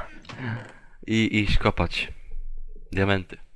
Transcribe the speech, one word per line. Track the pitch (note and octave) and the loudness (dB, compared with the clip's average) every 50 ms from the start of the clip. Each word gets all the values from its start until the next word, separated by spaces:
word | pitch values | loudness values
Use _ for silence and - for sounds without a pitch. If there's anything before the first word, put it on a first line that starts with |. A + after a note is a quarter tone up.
| - - - - - - - | 0 -4 -10 -14 -14 -14 -10
<laughs> | - B2+ A#2+ A2+ A#2 A2+ - - - - - - - - | -8 -6 -6 -6 -6 -8 -12 -18 -20 -20 -20 -20 -14 -4
I | - A2 A2+ A2 - - A2 | 0 2 4 4 4 4 2
iść | G2+ - - - | 4 6 4 6
kopać | - G#2+ - - F2 - - - - - - - - - - - - - - - - - - - - - | 6 4 4 2 0 0 0 -2 -4 -6 -8 -12 -10 -6 -6 -4 -4 -4 -4 -6 -6 -8 -10 -12 -12 -4
diamenty. | - F#2+ G2 G2+ G2 F#2+ F2 - - - - - - | 0 2 4 4 4 2 0 -4 -12 -16 -16 -18 -20